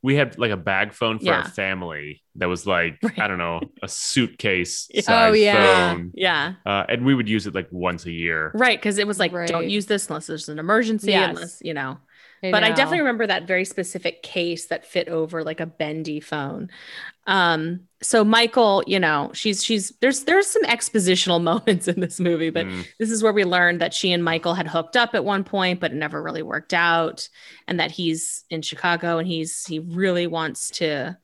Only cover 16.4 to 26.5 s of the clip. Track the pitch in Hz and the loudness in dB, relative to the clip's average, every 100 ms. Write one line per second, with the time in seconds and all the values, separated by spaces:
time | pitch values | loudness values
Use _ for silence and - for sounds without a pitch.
16.4 | 139 156 180 - - - - - - 190 | -6 -8 -10 -14 -18 -16 -16 -14 0 2
17.4 | 175 160 160 175 - _ - 233 214 226 | 4 2 0 -6 -10 _ 2 4 6 6
18.4 | 233 240 220 196 - 196 170 151 143 - | 6 6 6 4 2 2 2 2 -2 -4
19.4 | 220 196 - 220 190 - 254 277 - 359 | -2 -2 0 0 -2 0 2 2 2 2
20.4 | 403 466 392 233 - 220 185 185 190 170 | 4 2 2 0 0 0 4 2 4 2
21.4 | 170 180 - 185 180 180 160 - 185 170 | 4 2 2 2 2 -2 -2 -2 0 2
22.4 | 165 160 180 185 175 _ 220 226 220 208 | 0 -2 -4 -6 -8 _ -2 2 2 4
23.4 | 190 180 175 175 165 - 190 175 170 165 | 2 4 4 2 0 0 0 2 2 0
24.4 | 170 170 160 165 165 254 233 233 196 196 | 0 -2 -2 -2 0 0 2 0 0 -2
25.4 | 190 202 185 180 170 147 151 156 160 160 | -2 0 0 0 -2 -4 -6 -6 -8 -8
26.4 | 160 | -6